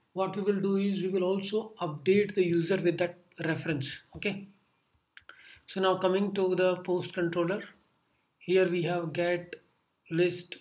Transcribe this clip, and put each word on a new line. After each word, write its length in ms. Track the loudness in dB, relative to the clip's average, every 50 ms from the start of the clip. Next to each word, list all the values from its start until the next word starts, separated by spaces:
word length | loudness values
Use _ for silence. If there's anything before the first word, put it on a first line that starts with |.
| _ _ -4
what 200 | -4 -4 -2 -2
we 60 | -2 0
will 180 | 0 2 2
do 160 | 2 0 2
is 260 | 2 0 0 0 -2 -2
we 60 | -2
will 160 | -2 0 0
also 480 | 0 0 -2 -2 -2 -4 -4 -4 -6 -8 -8
update 540 | -6 -6 -6 -2 2 4 4 4 4 2 2
the 100 | 0 2
user 320 | 2 2 2 2 2 0
with 200 | 2 2 2 2 0
that 200 | 0 -2 -4 -8 -20 _ _ -6 -4
reference. 500 | -2 -2 -2 -2 -2 -4 -2 -4 -6 -8 -10 -14 _ -10
Okay, 320 | -6 -6 -4 -4 -6 -10 -14 -20 _ _ _ _ _ _ _ _ _ _ _ _ -20 -20 -20 -20 -20 -20 -20 -20 -20 _
so 140 | -8 -2 2
now 160 | 2 2 4
coming 360 | 4 2 2 2 2 0 0 0
to 200 | 0 0 2 2
the 220 | 4 4 2 2
post 380 | 0 -2 -2 -2 -2 -2 -4 -4
controller, 480 | -2 -2 0 0 0 0 0 -2 -4 -6 -12 -18 _ _ _ _ _ _ _ _ _ _ _ _ _
here 300 | -2 0 2 4 4 2
we 140 | 2 0 0
have 300 | 0 -2 -2 -4 -4 -2
get, 440 | 0 0 0 0 -2 -4 -8 -14 -16 _ _ _ _ _ _ _ _ _ -4
list, 460 | 0 2 2 2 0 -4 -8 -12 -16 -20